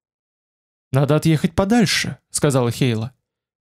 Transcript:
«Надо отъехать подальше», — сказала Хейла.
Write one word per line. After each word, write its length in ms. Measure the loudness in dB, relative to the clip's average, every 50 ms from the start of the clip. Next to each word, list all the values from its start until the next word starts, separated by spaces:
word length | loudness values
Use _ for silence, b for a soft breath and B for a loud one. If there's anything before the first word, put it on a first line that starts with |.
| _ _ _ _ _ _ _ _ _ _ _ _ _ _ _ _ _ _
«Надо 240 | -2 0 0 2 0
отъехать 380 | 2 2 2 2 2 0 -2 -2
подальше», — 640 | -2 0 2 2 2 2 2 0 -4 -4 -6 -8 -12 _ _
сказала 420 | -4 -2 0 0 2 2 0 0
Хейла. 420 | -2 0 -2 -2 0 -2 -6 -8 -12 _ _ _ _ _ _ _ _ _